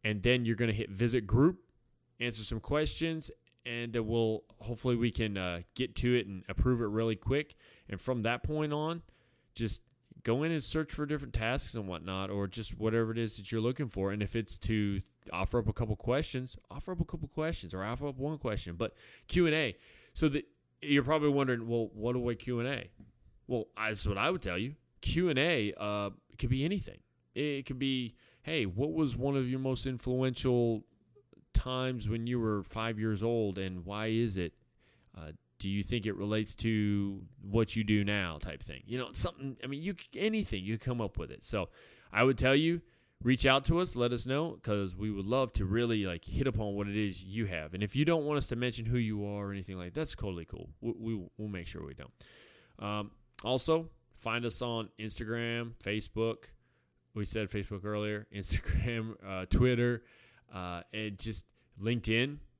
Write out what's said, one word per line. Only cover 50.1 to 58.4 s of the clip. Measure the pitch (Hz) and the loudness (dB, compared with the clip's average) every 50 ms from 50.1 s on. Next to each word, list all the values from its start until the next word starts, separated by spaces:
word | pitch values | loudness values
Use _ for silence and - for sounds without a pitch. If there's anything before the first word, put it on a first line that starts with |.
| - | -4
totally | - - 101 92 85 82 | -6 -6 -6 -6 -6 -8
cool. | - - - - - - _ | -10 -12 -12 -12 -14 -16 _
We, | - 113 - | -6 -6 -6
we, | - 110 113 113 104 90 - _ | -4 -4 -4 -4 -4 -6 -10 _
we'll | - 107 107 | -10 -8 -6
make | 101 92 85 | -6 -8 -8
sure | - - 80 78 | -8 -8 -8 -10
we | 71 67 | -10 -12
don't. | - 69 - _ _ - - - - - - - - - _ _ - | -14 -16 -18 _ _ -20 -20 -20 -20 -20 -20 -20 -20 -20 _ _ -10
Um, | 110 104 104 104 104 104 - _ _ _ _ - - | -8 -6 -6 -6 -6 -8 -14 _ _ _ _ -6 -2
also, | 110 127 131 - - 160 165 165 160 - _ _ _ _ | 0 0 2 4 2 2 2 0 -4 -14 _ _ _ _
find | - - 117 110 120 120 | -10 -6 -4 -4 -2 0
us | 117 110 - | 2 2 2
on | 123 120 117 113 110 95 _ - | 0 0 -2 -4 -6 -8 _ -10
Instagram, | 107 110 104 - 120 107 117 117 117 117 117 117 120 117 113 - | -8 -6 -6 -6 -4 -4 -4 -4 -2 -2 -4 -4 -6 -8 -10 -10
Facebook. | - 101 104 107 104 - - 110 113 117 113 - - - - _ _ _ _ _ _ _ _ _ _ _ _ | -6 -4 -2 -2 -2 -2 -2 -2 -2 -2 -2 -6 -10 -20 -20 _ _ _ _ _ _ _ _ _ _ _ _
We | 110 104 | -6 -4
said | - - 110 107 92 | -2 -2 -2 -2 -2
Facebook | - 104 95 - 107 95 92 | -4 -6 -6 -6 -8 -8 -6
earlier, | 104 104 104 104 104 107 104 107 _ | -4 -4 -2 -2 -2 -4 -6 -8 _
<laughs> | - | -10
Instagram, | 101 | -8